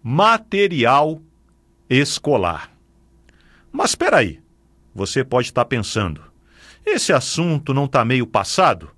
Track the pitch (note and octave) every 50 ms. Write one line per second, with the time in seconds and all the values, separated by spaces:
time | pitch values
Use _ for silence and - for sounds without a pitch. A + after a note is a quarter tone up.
0 | _ A#2 B2+ D#3 G3+ A3 A3+ A3+ A3+ _ - G3 G3+ F#3+ E3+ D3 A#2 A#2 C3 C#3+
1 | D3+ D#3 D#3+ D#3 - _ _ _ _ _ _ _ _ _ _ _ _ _ - C3
2 | D3 D3 - - _ D3 D3 A2+ F#2+ E2+ E2 D2+ - - _ _ _ _ _ _
3 | _ _ _ _ _ _ _ _ _ _ _ _ _ _ - C#4 F4 B3 - -
4 | E4 F#4+ - - A#2+ F2+ D#2 - _ _ _ _ _ _ _ _ _ _ _ G#2
5 | G2 G2 - C3+ C3 C3 - B2 B2 - - - A#2+ - C3+ A#2+ G#2 - - A2+
6 | G#2 F2 D#2 D2+ - - _ _ _ _ _ _ - - - _ _ - G#4+ C#4+
7 | - - F3+ C3 B2 - - - E3+ F3 D#3+ D3 D#3 - C3+ C3+ C#3+ C3+ - C3+
8 | A2+ A#2 B2+ C3 A#2+ - - G#2+ G2 - - - F#3 D#3+ A2+ E2+ D#2 C#2+ _